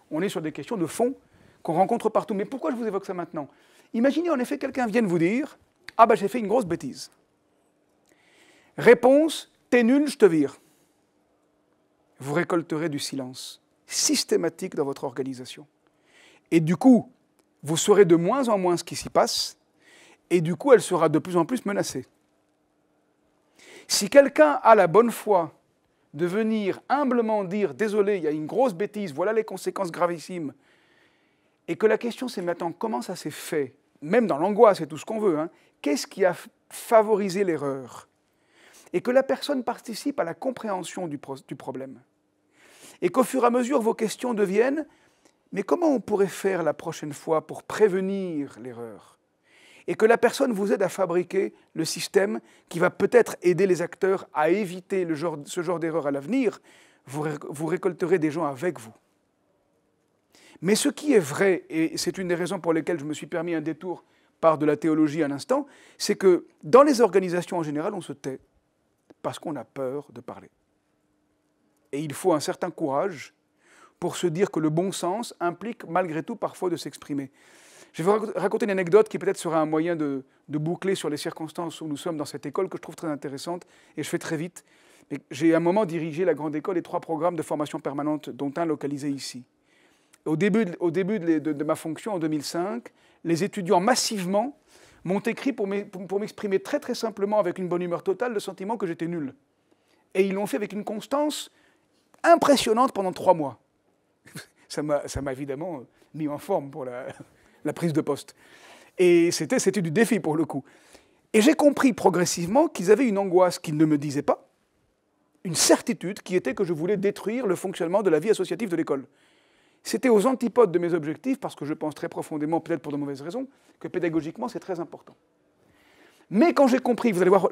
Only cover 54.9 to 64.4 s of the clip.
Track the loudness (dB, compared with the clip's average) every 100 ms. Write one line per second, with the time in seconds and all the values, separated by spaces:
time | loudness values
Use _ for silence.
54.9 | -4 -2 -2 -4 -6 -8 -6 -4 -4 -2
55.9 | -2 -2 -4 -2 0 0 -2 _ -20 _
56.9 | _ -10 -6 -4 -6 -10 -8 -4 -2 -2
57.9 | -2 0 2 2 -2 -4 -4 -6 -6 -12
58.9 | -20 _ _ _ _ _ _ _ _ _
59.9 | _ _ _ _ _ -20 -6 0 2 0
60.9 | -2 2 2 2 0 2 2 -2 -2 -2
61.9 | -2 -6 -4 -4 -2 -2 -4 0 0 0
62.9 | -4 -6 -10 -8 -6 -4 -4 -6 -8 -8
63.9 | -12 _ _ _ _